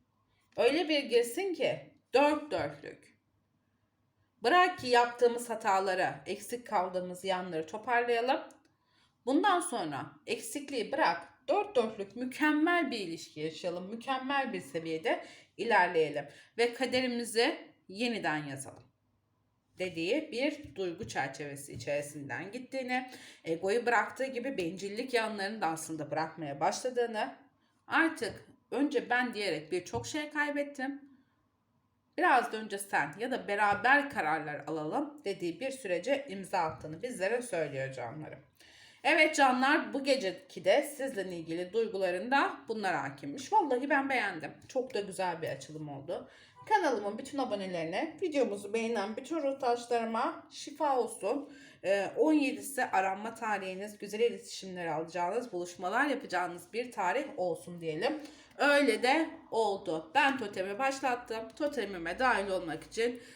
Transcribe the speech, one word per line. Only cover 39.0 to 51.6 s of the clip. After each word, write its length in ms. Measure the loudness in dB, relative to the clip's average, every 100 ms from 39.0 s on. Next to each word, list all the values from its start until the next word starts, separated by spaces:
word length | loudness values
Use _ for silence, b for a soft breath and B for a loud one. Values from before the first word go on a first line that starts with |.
Evet 320 | 2 6 6 8
canlar, 580 | 6 6 4 4 2
bu 100 | -2
geceki 600 | 2 2 2 -4 -10 0 4
de 160 | 6 4 -4
sizle 400 | -4 -4 -4 -6
ilgili 360 | -6 -6 -2
duygularında 840 | 0 0 0 0 0 2 2 2 -2 -6
bunlar 280 | -2 0 0
hakimmiş. 580 | -2 -8 -10 -10 2
Vallahi 360 | 4 4 2 2
ben 200 | 2 2
beğendim. 420 | 0 0 -4 -8 -12 -6
Çok 260 | -4 -2
da 60 | -2
güzel 420 | -4 -2 -2 -2
bir 60 | -4
açılım 420 | -6 -10 -10 -10
oldu. 400 | -10 -6 -6 B B B -18 2
Kanalımın 520 | 4 4 2 0 -6
bütün 200 | -6 -4
abonelerine, 800 | -2 -2 -2 -2 -2 -2 -2 -2
videomuzu 520 | 0 2 2 0 -4
beğenen 440 | -2 0 0 -2 -6
bütün 260 | -4 -2
ruhtaşlarıma 1040 | -2 0 0 0 2 0 0 0 0 -2 -12
şifa 460 | -14 -12 -2 2 2
olsun. 520 | 0 -2 -2 -2 B B